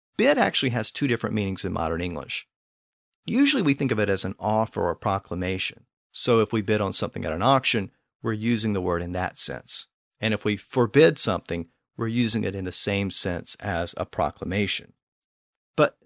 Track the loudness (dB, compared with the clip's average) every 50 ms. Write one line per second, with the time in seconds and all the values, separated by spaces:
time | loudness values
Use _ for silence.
0 | _ _ _ 2 4 4 4 4 2 2 2 0 0 0 0 -2 -2 -4 -2 -2
1 | 0 0 0 0 -2 -2 -2 -2 -2 -2 -2 -4 -4 -4 -2 -2 -2 -2 -2 -2
2 | -4 -4 -6 -8 -8 -8 -10 -10 -10 _ _ _ _ _ _ _ _ _ _ _
3 | _ _ _ _ _ -2 2 4 4 4 4 2 2 2 2 2 0 0 2 2
4 | 2 2 2 0 0 -4 -6 -4 -2 0 2 2 0 0 -2 -2 -2 -2 -2 -2
5 | -2 -2 -2 -2 -4 -6 -6 -4 -2 -2 -2 -4 -4 -6 -8 -12 _ _ _ _
6 | _ _ -8 -2 2 2 4 4 2 2 0 -2 0 0 0 0 0 0 0 -2
7 | -2 -2 -4 -6 -6 -4 -2 2 4 4 4 4 2 0 0 0 -2 -6 -10 _
8 | _ _ _ _ -4 -4 -4 -2 0 0 0 2 0 0 0 0 0 0 -2 -2
9 | -2 -4 -2 -2 -4 -4 -4 -4 -4 -4 -6 -8 -8 -6 -4 -4 -4 -6 _ _
10 | _ _ _ -4 -2 -2 0 0 0 -2 -2 -2 -6 -2 0 2 2 4 6 6
11 | 6 6 6 2 0 0 0 -2 -4 -4 -6 -6 -6 -8 _ _ _ _ _ -6
12 | -4 -2 0 2 2 2 2 0 0 -2 -4 -4 -6 -6 -4 -2 -2 0 0 0
13 | -2 -2 -2 -2 -2 -2 -4 -4 -6 -6 -8 -6 -6 -4 -4 -2 -4 -4 -4 -6
14 | -8 -6 -2 -2 -2 -2 -2 -6 -6 -4 -2 -2 -2 -2 -4 -6 -8 -12 _ _
15 | _ _ _ _ _ _ _ _ _ _ _ _ _ _ _ 2 2 2 0 _
16 | _